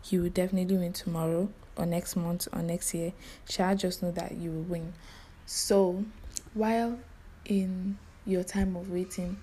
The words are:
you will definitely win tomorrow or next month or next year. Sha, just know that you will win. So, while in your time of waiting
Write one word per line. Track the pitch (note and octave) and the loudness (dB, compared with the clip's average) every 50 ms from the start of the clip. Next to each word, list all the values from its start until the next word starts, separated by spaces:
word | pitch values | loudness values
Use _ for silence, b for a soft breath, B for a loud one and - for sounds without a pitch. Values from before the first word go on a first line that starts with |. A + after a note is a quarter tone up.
| - - | -2 2
you | G3 F3+ F3 | 2 2 2
will | F3 | 4
definitely | F3 F#3 F3+ F#3+ F#3+ F#3+ F#3 F3+ G3 | 2 2 2 4 4 2 2 4 4
win | F#3 F3 E3+ F#3 | 2 2 0 -2
tomorrow | - - - E3 E3 D#3+ E3 E3 E3+ F#3 G3+ - - - - - | -4 -4 -2 0 0 2 2 4 2 2 0 -2 -8 -18 -14 -4
or | - E3+ | -2 0
next | F3 E3+ E3+ F3 - - | 2 2 0 0 0 -2
month | F#3 E3+ E3+ F3 F3+ - - - | 0 0 0 0 -2 -2 -4 -2
or | - E3 | -2 0
next | E3+ E3+ F3 - - - | 0 0 0 -2 -2 -2
year. | E3 E3 E3+ F#3 B B B B B B - | -2 -2 -2 -4 B B B B B B -8
Sha, | - - F#3 F3+ G3 | 0 2 4 4 4
just | G3 - F#3 F3+ - - | 4 2 0 0 0 -2
know | F3 E3+ | -2 -2
that | F3 E3+ - - | -2 -4 -6 -6
you | E3+ E3+ E3+ D#3+ | -6 -4 -4 -4
will | D#3+ D#3+ | -4 -2
win. | F3+ F3 E3+ E3 E3 E3 B B B B B B B B B - | -2 -2 -4 -4 -6 -10 B B B B B B B B B -12
So, | - - - - - G#3 G3 F#3+ F3+ F3+ F#3+ G#3 A3 - - - - - - - - - | -6 -4 -2 2 6 6 8 8 6 4 0 -2 -4 -6 -12 -14 -10 -10 -10 -10 -6 -2
while | G#3+ G#3+ A3 A3+ A3+ A#3 A#3 A#3+ A#3+ - - - - - - - - - | 0 2 4 4 4 2 0 -2 -4 -8 -16 -18 -20 -20 -20 -20 -18 -4
in | - G#3 G3 F#3+ F#3 F#3 F#3 F#3 G3 G3 G3+ - - - - - | 0 2 2 2 2 -2 -2 -2 -2 -4 -4 -8 -18 -20 -12 -2
your | G#3+ F#3+ F3+ F3+ | 0 0 0 0
time | F#3 - G3 G3 F#3+ F#3 | 0 0 2 2 2 0
of | F3 F3+ F#3+ | -2 -4 -2
waiting | F3+ F3+ F#3 F#3 - - F3+ F3 F#3+ G3 | -2 -2 -2 -2 -4 -4 -4 -4 -4 -6